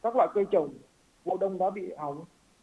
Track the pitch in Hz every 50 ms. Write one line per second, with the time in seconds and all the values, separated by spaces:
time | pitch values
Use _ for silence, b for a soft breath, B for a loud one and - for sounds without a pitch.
0 | - 226 233 254 185 - - 208 196 202 - 180 151 139 131 - - _ _ _
1 | _ _ _ _ _ 175 185 185 190 196 190 180 180 196 202 208 185 185 165 -
2 | 151 147 143 147 165 - _ _ _ _ _ _